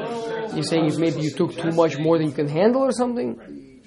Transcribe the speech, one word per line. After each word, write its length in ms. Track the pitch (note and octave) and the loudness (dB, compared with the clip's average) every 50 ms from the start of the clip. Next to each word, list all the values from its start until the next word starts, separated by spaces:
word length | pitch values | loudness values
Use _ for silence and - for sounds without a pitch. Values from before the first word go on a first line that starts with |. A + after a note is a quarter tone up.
| - - A#3 A#3 - - - - - - - | -8 -8 -8 -6 -6 -6 -6 -6 -6 -6 -4
You're 100 | D#3+ D3 | -4 -2
saying 200 | - E3+ E3 D#3+ | 0 2 2 2
if 140 | D3+ C#3 C#3 | 2 2 2
maybe 240 | E3 E3 D3+ D3 D#3 | 2 0 0 0 -2
you 80 | D3 | -2
took 260 | - - F3 D#3+ - | -2 0 -2 -2 -2
too 140 | - E3 E3 | -2 -2 0
much 280 | E3 E3 E3 D#3+ C3 C#3 | 2 4 4 4 2 0
more 200 | D#3 D#3+ E3 E3 | 2 2 2 2
than 80 | D#3 | 2
you 80 | D3+ C#3 | 0 0
can 120 | D#3 D3+ | -2 -2
handle 360 | C#3+ D3 D#3+ G3 A3+ B3 C4+ C4+ | 0 2 2 4 4 4 4 2
or 100 | C4 A3+ | 0 0
something? 440 | A#3 B3 B3 A#3+ A#3+ B3 - A3+ - - C#3+ D3 C#3 C3+ - - - - | 0 0 -2 -2 -2 -4 -4 -6 -8 -12 -16 -16 -16 -18 -18 -20 -20 -20